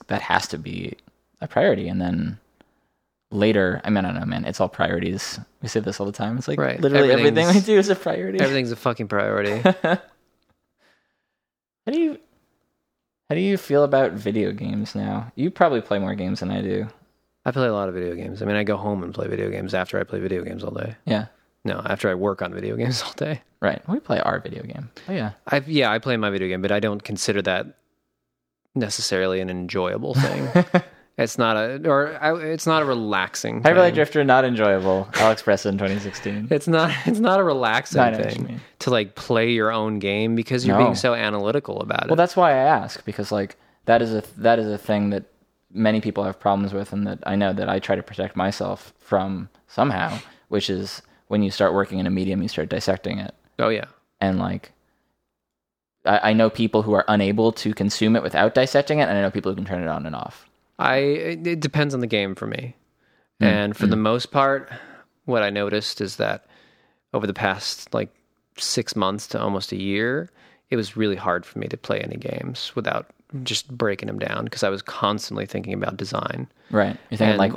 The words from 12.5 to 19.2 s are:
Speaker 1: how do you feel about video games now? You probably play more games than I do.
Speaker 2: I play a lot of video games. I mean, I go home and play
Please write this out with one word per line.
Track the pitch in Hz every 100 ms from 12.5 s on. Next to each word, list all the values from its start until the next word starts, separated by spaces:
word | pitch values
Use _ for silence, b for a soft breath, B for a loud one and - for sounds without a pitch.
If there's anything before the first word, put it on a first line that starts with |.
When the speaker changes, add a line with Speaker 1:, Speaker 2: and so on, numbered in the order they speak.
| _ _ _ _ _ _ _ _
Speaker 1:
how |
do | 156
you | 196 190
feel | - 143
about | 143 135 127
video | 101 104 110 98
games | 104 101 104 107
now? | 104 101 101 117 -
You | 156
probably | - 170 120
play | - 101
more | 95
games | 101 92 101
than | 92
I | 98
do. | 98 98 110 - _ _ _ _
Speaker 2:
I | 123
play | 131 123
a |
lot | 104 98
of |
video | 92 87
games. | 87 92 95
I |
mean, | 104 104
I |
go | 104 101
home | 104 101
and | 87
play | 90